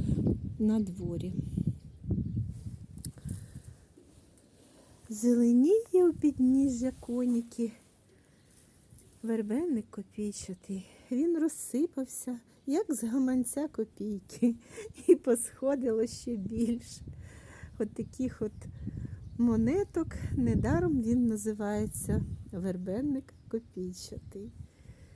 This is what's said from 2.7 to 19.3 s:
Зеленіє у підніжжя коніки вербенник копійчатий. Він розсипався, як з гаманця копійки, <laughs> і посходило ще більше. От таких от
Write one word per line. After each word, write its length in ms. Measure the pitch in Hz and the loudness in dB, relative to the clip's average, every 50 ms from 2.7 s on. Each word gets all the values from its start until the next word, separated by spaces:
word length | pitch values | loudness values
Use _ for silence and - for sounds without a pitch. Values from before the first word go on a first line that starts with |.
| - - - - - - - - - - - - - - - - - - - - - - - - _ - - - - - - - - - - _ _ - - - - - - - - - - - | -12 -12 -14 -16 -16 -14 -12 -12 -12 -12 -10 -10 -10 -10 -10 -14 -18 -18 -18 -18 -20 -20 -20 -20 _ -20 -20 -20 -20 -20 -20 -20 -20 -20 -20 _ _ -20 -20 -20 -20 -20 -20 -20 -20 -20 -14 -12
Зеленіє 1000 | 220 208 220 240 240 240 240 233 240 240 262 320 403 453 466 - - 370 359 349 | -6 0 4 4 6 6 6 8 8 8 8 8 6 6 4 4 6 6 6 6
у 40 | 302 | 6
підніжжя 760 | - - 294 285 - 254 254 262 269 277 285 254 233 247 262 247 - | 4 4 2 4 4 4 6 6 6 6 4 2 0 -2 -2 -4 -4
коніки 720 | - - 240 247 247 247 240 233 233 233 - - 233 226 220 - _ _ _ _ _ _ _ - _ _ _ _ _ _ _ - - - _ _ _ _ - - - - - - - | -6 -4 -2 0 2 2 2 2 0 -2 -4 -4 -4 -4 -4 -8 _ _ _ _ _ _ _ -20 _ _ _ _ _ _ _ -20 -20 -20 _ _ _ _ -20 -20 -20 -20 -16 -8 -4
вербенник 640 | 226 226 220 214 208 214 262 339 359 285 220 - - | -2 0 0 0 0 0 0 0 0 0 -2 -2 -6
копійчатий. 960 | - - 190 - - - 208 208 202 - - - 185 185 - - 196 190 185 - - - - - | -10 -14 -14 -12 -8 -6 -6 -6 -6 -6 -10 -10 -12 -12 -10 -8 -8 -8 -8 -12 -18 -20 -8 -4
Він 280 | 254 247 302 339 339 320 | 0 2 2 2 2 2
розсипався, 1000 | 302 320 - - - - - 247 311 349 - - 262 247 - - - 254 254 233 - _ _ _ _ | 2 0 0 -2 -4 -2 0 0 0 0 -2 -4 -6 -6 -6 -8 -6 -6 -8 -8 -10 _ _ _ _
як 280 | - 269 339 440 - 302 | -2 0 0 0 0 -2
з 100 | 220 233 | -2 -2
гаманця 640 | 226 226 277 262 254 254 254 247 - - 277 294 302 | 0 0 2 2 2 2 2 0 0 -2 -2 -4 -4
копійки, 880 | - - 220 - - - 202 214 208 196 - - - - - 247 233 - - - - - | -2 -4 -6 -6 -6 -8 -6 -6 -6 -6 -8 -12 -2 2 2 2 2 0 -6 -16 -14 -14
<laughs> 280 | 415 440 - - - - | -14 -14 -14 0 4 6
і 80 | 370 | 6
посходило 920 | - - 262 254 240 - - - - - 262 285 277 247 247 220 226 226 233 | 6 6 4 2 2 0 -4 -6 -4 -2 0 0 0 0 0 0 0 0 -2
ще 280 | - - - 240 240 | -4 -6 -8 -6 -6
більше. 640 | 208 190 202 220 220 233 220 233 233 - - - - - - - - - - - - - - - - - - - - | -6 -6 -4 -2 0 0 0 0 -2 -4 -10 -16 -16 -16 -16 -16 -16 -16 -18 -18 -20 -20 -20 -18 -18 -18 -12 -8 -6
От 140 | 220 214 - | -6 -6 -6
таких 480 | - 226 - - - 262 247 - - | -8 -10 -8 -6 -4 -4 -4 -4 -4
от 100 | 220 214 - - - - - - - - - - - - - - - - | -6 -6 -6 -10 -14 -14 -14 -12 -10 -10 -8 -8 -10 -10 -10 -12 -14 -10